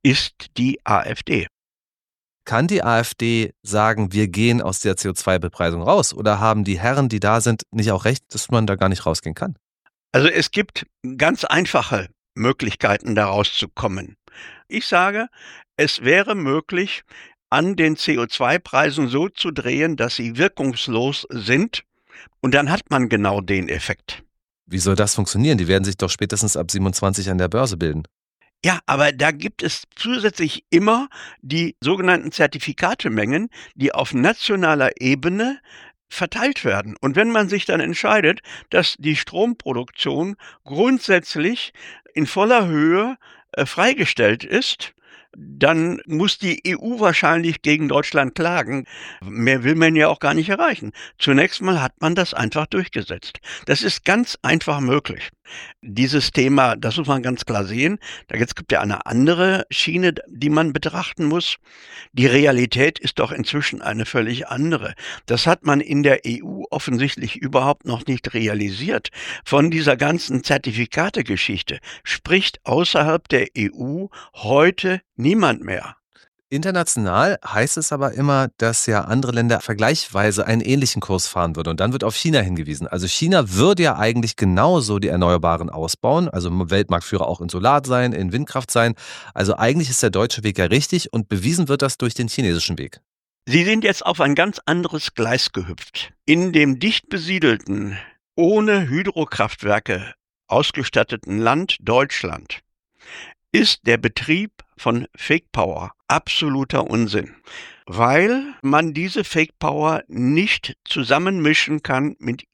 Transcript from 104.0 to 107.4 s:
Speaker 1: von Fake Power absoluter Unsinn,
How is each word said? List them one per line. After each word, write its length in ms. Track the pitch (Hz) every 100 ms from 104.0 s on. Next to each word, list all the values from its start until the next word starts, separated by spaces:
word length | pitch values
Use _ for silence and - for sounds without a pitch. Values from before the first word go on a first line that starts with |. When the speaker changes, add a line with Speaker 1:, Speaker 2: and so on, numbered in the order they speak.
| 117 - - 165 208 _ - -
Speaker 1:
von 300 | - 120 - -
Fake 340 | - 160 _
Power 380 | - 87 76 90 - -
absoluter 840 | 151 - - 160 135 127 139 -
Unsinn, 460 | 110 113 101 - -